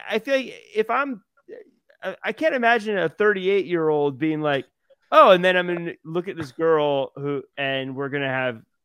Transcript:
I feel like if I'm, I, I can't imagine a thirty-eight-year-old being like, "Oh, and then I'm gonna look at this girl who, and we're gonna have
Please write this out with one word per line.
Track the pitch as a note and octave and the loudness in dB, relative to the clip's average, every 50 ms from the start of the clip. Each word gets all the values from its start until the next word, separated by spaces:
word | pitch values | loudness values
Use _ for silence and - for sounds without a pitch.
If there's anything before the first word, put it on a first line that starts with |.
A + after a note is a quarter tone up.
| - - | -8 -6
I | G#3 G#3+ | -6 -4
feel | - C#4 C4+ | -2 -2 -2
like | C4+ A#3+ F#3 - D2+ A1+ - - | -2 -2 -6 -12 -18 -18 -6 -4
if | G#3+ G#3+ A3+ | -2 -2 0
I'm, | A#3 C4 C#4+ C#4 A#3+ F#3+ _ _ _ _ _ - - - - _ _ _ _ _ _ _ - | 0 -2 -2 -4 -6 -10 _ _ _ _ _ -20 -20 -20 -20 _ _ _ _ _ _ _ -12
I, | F#3+ - - - | -12 -10 -8 -8
I | G#3 G#3+ | -8 -4
can't | - D#4 D#4+ C#4+ | 0 0 0 0
imagine | B3+ A#3 A3+ A#3+ A3+ G#3 A3 G#3 | 2 2 2 2 2 0 -2 -2
a | F#3 E3 D#3 | -2 -2 -2
thirty-eight-year-old | - - G#3 G#3+ G3+ F#3+ F3+ F#3+ G3+ G3 - E3+ F3 E3 D#3+ D#3 D3+ D3 D3 C#3+ C3+ A#2+ | 0 2 2 2 2 2 0 0 2 0 0 0 0 0 2 2 2 2 2 0 0 -2
being | D#3 D#3 D#3 D3+ | -2 -2 -2 0
like, | D3+ D3 C#3 C3+ - _ _ _ _ _ _ _ _ - | 0 0 0 -2 -4 _ _ _ _ _ _ _ _ 2
"Oh, | C#4 D#4 C#4+ A3 | 6 8 8 8
and | F#3 F3 F3+ | 8 6 4
then | F#3 F3+ | 2 2
I'm | F3+ F3+ | 2 0
gonna | F3 F3 E3+ E3+ E3 - - - | -2 -4 -6 -6 -8 -10 -12 -12
look | D#3+ D#3+ F3+ E3+ | -8 -8 -8 -6
at | E3+ C3 | -8 -8
this | E3 D3+ B2+ | -10 -12 -10
girl | - - D#3+ E3 D#3+ D3+ D3 D3 C#3+ C#3 C3 - - | -6 -2 2 2 4 4 2 2 0 0 -2 -4 -8
who, | C#3+ C#3 C#3+ C#3+ C3+ - - - | -8 -8 -6 -6 -6 -8 -10 -8
and | C#3+ C#3 C3+ C3+ C3+ C3 C3+ C3 | -6 -4 -4 -4 -4 -6 -8 -8
we're | C3+ C#3 C3+ | -8 -8 -6
gonna | C#3 C#3+ C#3 | -4 -4 -4
have | C3+ C3 C3 C3 B2+ A2+ A2+ - _ _ _ | -2 -2 -2 -2 -4 -4 -8 -14 _ _ _